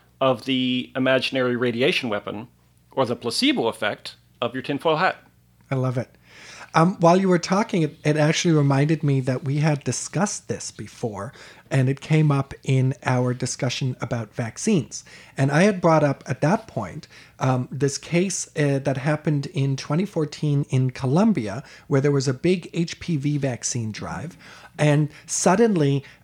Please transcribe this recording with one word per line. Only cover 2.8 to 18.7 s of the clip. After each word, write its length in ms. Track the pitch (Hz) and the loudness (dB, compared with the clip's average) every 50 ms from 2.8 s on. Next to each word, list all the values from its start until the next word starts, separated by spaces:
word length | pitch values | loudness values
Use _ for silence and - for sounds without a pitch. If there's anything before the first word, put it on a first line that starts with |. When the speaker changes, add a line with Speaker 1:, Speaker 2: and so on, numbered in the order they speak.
| _ _ | _ _
Speaker 1:
or 140 | - 135 131 | -2 -2 -2
the 100 | 110 123 | -2 -2
placebo 520 | - - 120 113 - - 285 294 208 123 | -4 -6 -6 -2 0 0 0 0 0 -2
effect 480 | 110 104 - 110 104 113 - - - - - _ _ _ _ | -2 -2 -2 -4 -4 -4 -6 -10 -16 -18 -20 _ _ _ _
of 120 | 123 117 123 | -6 -6 -6
your 100 | 131 123 | -6 -6
tinfoil 340 | - 143 135 - 170 156 | -6 -6 -2 0 0 0
hat? 200 | 151 185 170 - - _ _ _ _ _ _ _ _ _ _ | 2 0 0 -2 -4 _ _ _ _ _ _ _ _ _ _
Speaker 2:
I 40 | 139 | -2
love 220 | 131 127 131 120 | -2 -2 -2 -2
it. 120 | 127 113 - _ _ _ - - - - - - - - - - | -4 -6 -6 _ _ _ -20 -20 -20 -20 -20 -20 -20 -18 -2 0
Um, 200 | 165 165 180 196 - | 2 2 2 2 4
while 180 | 165 165 175 | 4 4 6
you 120 | 190 196 185 | 6 4 2
were 80 | 180 | 2
talking, 460 | 170 - - 185 196 233 - - 180 156 | 2 0 0 0 0 0 0 0 0 0
it, 140 | 147 - - - | -2 -4 -2 -2
it 140 | 151 151 | 0 2
actually 380 | 151 147 151 160 - - 175 160 | 4 2 2 2 2 2 4 4
reminded 480 | 151 143 139 139 135 147 151 165 147 - | 4 4 4 4 2 2 2 2 0 2
me 160 | 143 139 135 | 2 2 2
that 220 | 127 135 127 127 - | 0 -2 -4 -2 -4
we 140 | 135 139 | -4 -2
had 260 | 151 147 160 147 139 - | 0 2 2 0 0 -2
discussed 640 | 131 123 - - - - 156 196 208 - - - | -4 -4 -4 -6 -6 -4 -2 -2 -2 -4 -8 -8
this 240 | - 107 - - - | -8 -8 -8 -8 -12
before, 600 | - - 113 104 - - - 117 101 95 98 127 - - - - - - _ _ | -12 -12 -14 -14 -10 -8 -8 -8 -8 -8 -10 -12 -12 -16 -20 -20 -20 -20 _ _
and 180 | - 135 127 | 0 2 2
it 140 | 131 139 - | 2 0 -2
came 300 | - - 156 156 156 147 | -2 2 2 4 4 4
up 240 | 139 139 135 - - - - | 2 2 -2 -4 -10 -8 -2
in 320 | - 135 131 127 131 135 - - | 0 2 2 2 2 0 -2 -2
our 320 | 131 127 127 127 123 123 | -2 0 0 0 0 -2
discussion 600 | 123 - 123 - - - 127 - - 143 127 123 - | -4 -6 -6 -6 -4 -4 -4 -4 -2 -4 -4 -4 -6
about 320 | - 120 127 117 113 - _ | -6 -6 -6 -6 -6 -8 _
vaccines. 720 | - 120 110 - - - 220 220 165 - - - - - - - - - - - | -8 -8 -8 -8 -4 -2 0 0 0 0 -4 -10 -16 -18 -18 -20 -20 -20 -12 -2
And 140 | - 139 135 | 0 0 2
I 120 | 143 151 185 | 4 4 4
had 160 | 214 202 180 | 4 2 2
brought 240 | 175 170 160 156 151 | 4 4 4 4 4
up 200 | 143 135 - - | 2 0 -2 -6
at 160 | - 127 - | -8 -4 0
that 240 | - 147 196 226 - | 2 2 2 0 -2
point, 420 | - - - 104 90 87 - - - - - - - _ | -6 -8 -8 -8 -8 -10 -14 -16 -16 -20 -20 -20 -20 _
um, 300 | - 143 135 131 127 123 - | -2 0 0 0 0 -2 -4
this 280 | - 131 143 139 - - | -4 -2 -2 -2 -2 -6
case, 500 | - - 165 170 185 196 175 - - - - | -6 -2 0 0 0 0 -2 -6 -8 -6 -2
uh, 220 | - 147 143 | -2 0 0